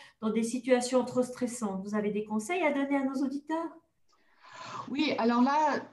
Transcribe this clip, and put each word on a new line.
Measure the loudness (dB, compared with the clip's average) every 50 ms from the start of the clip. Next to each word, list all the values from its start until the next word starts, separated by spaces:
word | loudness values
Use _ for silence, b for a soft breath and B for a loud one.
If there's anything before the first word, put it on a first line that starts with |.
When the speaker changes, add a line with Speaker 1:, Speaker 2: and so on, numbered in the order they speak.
| B B B _
Speaker 1:
dans | -2 0
des | 0 0
situations | 0 0 -2 -4 2 2 2 2 4 2 2 2 2
trop | 2 0 0
stressantes ? | 0 0 -2 -4 -4 -4 -4 -4 -4 -4 -4 -6 -6
Vous | -4 -2
avez | -2 0 0
des | -2 -2 -4
conseils | -2 -2 -4 -2 -2 -2 0
à | 0 2
donner | 2 0 0 0 0
à | 0 0
nos | 0 -2 -2 -2
auditeurs ? | -2 -4 -6 -4 -4 -4 -4 -4 -6 -10 -14 _ _ _ _ _ B B B B B B B B B B B B B B B B -4
Speaker 2:
Oui, | -2 0 0 0 2 2
alors | 2 4 4 6
là, | 4 4 4 4 4 4 2 0 -4 -6